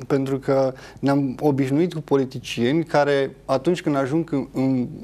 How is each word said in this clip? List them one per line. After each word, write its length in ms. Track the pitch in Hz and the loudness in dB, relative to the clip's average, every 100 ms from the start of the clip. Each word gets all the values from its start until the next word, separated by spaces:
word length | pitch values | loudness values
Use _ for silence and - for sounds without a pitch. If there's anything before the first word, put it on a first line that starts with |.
| - | -2
pentru 320 | 139 135 135 | 0 0 -4
că 340 | 139 135 131 127 - - | 0 2 2 -2 -14 -4
ne-am 360 | 135 143 139 117 | 0 2 0 0
obișnuit 540 | 151 131 131 143 175 | 0 2 2 2 0
cu 80 | 160 | -2
politicieni 800 | - 139 127 127 - - 117 160 | 0 0 0 -6 -8 -2 0 2
care, 520 | 156 147 143 139 135 - - | 2 2 4 2 0 -4 -2
atunci 360 | 135 170 175 | 0 0 0
când 140 | 165 143 | 0 0
ajung 360 | 131 160 160 | 0 0 -2
în, 560 | 139 123 - 131 131 120 - | -2 -4 -2 0 0 -2 -6